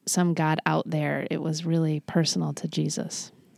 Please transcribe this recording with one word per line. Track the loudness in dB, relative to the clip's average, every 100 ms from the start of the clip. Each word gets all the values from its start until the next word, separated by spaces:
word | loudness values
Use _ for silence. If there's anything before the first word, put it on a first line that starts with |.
| -2
some | 2 4
God | 4 2 2 2
out | 0 0
there. | 0 0 -2 -2
It | -2
was | -2 -2 0
really | 2 2 -2
personal | 0 0 2 0 -2
to | -4 -4
Jesus. | -2 -2 -4 -6 -8 -12 -18 _